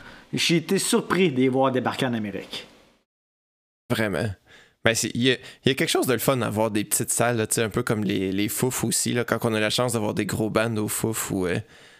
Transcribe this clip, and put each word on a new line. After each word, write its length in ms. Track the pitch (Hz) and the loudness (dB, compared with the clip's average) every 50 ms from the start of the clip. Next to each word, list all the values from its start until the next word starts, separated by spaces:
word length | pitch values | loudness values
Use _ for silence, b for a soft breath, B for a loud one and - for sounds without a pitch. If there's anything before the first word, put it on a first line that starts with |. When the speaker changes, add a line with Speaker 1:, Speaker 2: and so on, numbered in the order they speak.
| B B B B B B - | B B B B B B -4
Speaker 1:
j'ai 220 | 131 - - 170 | -2 2 2 2
été 220 | 160 160 - 196 180 | 2 2 2 0 0
surpris 520 | - - 233 214 - - - 180 190 165 | 2 2 2 0 2 0 2 2 2 2
de 60 | 127 | 4
les 120 | 127 131 131 | 2 2 2
voir 220 | 123 135 135 131 | 4 4 2 2
débarquer 360 | 123 127 113 113 107 - 139 | 2 0 0 0 0 0 0
en 80 | 123 120 | 0 0
Amérique. 520 | 110 107 101 92 95 - - - - - - - - - _ _ _ _ _ _ _ _ _ _ _ _ _ _ _ _ _ _ _ _ - | -2 -4 -4 -6 -8 -10 -10 -12 -14 -14 -16 -20 -20 -20 _ _ _ _ _ _ _ _ _ _ _ _ _ _ _ _ _ _ _ _ -4
Speaker 2:
Vraiment. 340 | 123 107 110 104 90 76 110 107 90 - b b b b b b b b - | -2 -2 0 -2 0 -2 -2 -4 -6 -8 b b b b b b b b 0
Ben, 100 | 113 113 | 2 2
c'est, 160 | - - 107 - | 2 -2 -2 -2
il 100 | 120 120 | 2 2
y 80 | 131 | 2
a, 20 | 123 - B B B B B | 2 0 B B B B B
il 40 | 135 | 0
y 20 | |
a 40 | 135 | 2
quelque 140 | - 165 - | 2 0 0
chose 180 | - 370 311 | 0 0 2
de 60 | 127 120 | 2 0
le 60 | 107 | 2
fun 220 | - 151 135 127 | 2 0 2 2
à 80 | 107 113 | 0 -2
voir 220 | 107 107 110 113 | 0 0 0 2
des 120 | 104 107 101 | 0 -2 0
petites 260 | - - - 117 - | 0 -2 -2 0 -2
salles, 260 | - - 117 120 123 | 0 0 2 2 2
là, 80 | 113 110 | 0 0
tu 80 | - - | 0 0
sais, 80 | - 113 | 0 0
un 60 | 104 | 0
peu 140 | - 120 123 | 0 -2 -2
comme 200 | - 117 107 104 | 0 -2 -2 0
les, 280 | 95 101 98 95 95 | -2 0 0 0 -2
les 160 | 95 98 104 | 0 0 -2
Fouf 360 | 98 - - 127 127 - - - | -2 0 0 0 0 0 -2 -2
aussi, 260 | 117 - - - 113 120 | 0 0 0 -2 0 -2
là, 100 | 120 117 | -2 0
quand 120 | - 117 113 - | 0 -2 0 0
on 100 | 117 110 | 0 0
a 60 | 107 | 2
la 100 | 107 107 | 0 0
chance 240 | - - 123 123 110 | 2 0 0 0 0
d'avoir 200 | 113 107 110 107 | 0 0 0 0
des 120 | 98 107 | -2 -2
gros 240 | 95 - - 110 104 | -2 -2 -2 -2 0
bands 260 | 92 110 110 117 113 | 2 0 0 0 0
au 100 | 107 107 | -2 -2
Fouf 440 | 104 - - - 113 110 - - - | -4 -4 -2 -2 -2 -2 -4 -4 -4
ou, 140 | 107 95 92 | -2 0 0
euh, 120 | 87 87 110 - B B B B B B | 0 -2 -2 -4 B B B B B B